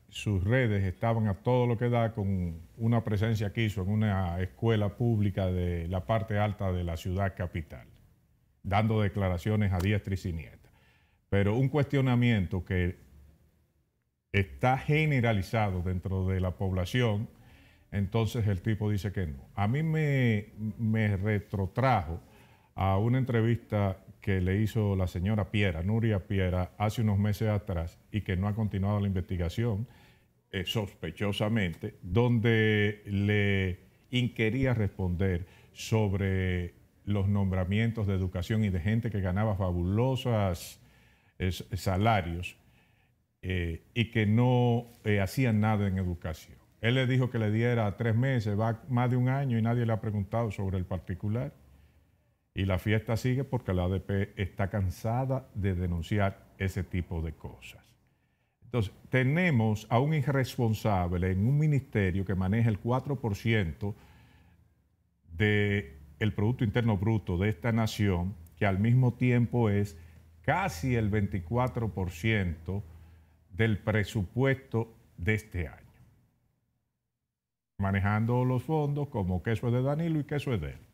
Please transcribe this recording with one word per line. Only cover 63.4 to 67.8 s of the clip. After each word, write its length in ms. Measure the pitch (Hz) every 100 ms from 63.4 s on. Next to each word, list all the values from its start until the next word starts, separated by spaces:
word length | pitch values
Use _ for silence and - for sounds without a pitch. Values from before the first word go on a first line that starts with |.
| 113 113 85 76 101 - - - - - - _ _ _ _ _ _ _ -
del 1000 | 82 107 104 104 101 101 - - - 107 -
Producto 280 | 104 127
Interno 340 | 110 123 117 101
Bruto 400 | 98 110 - 87
de 120 | 104
esta 220 | 107 120
nación, 640 | 113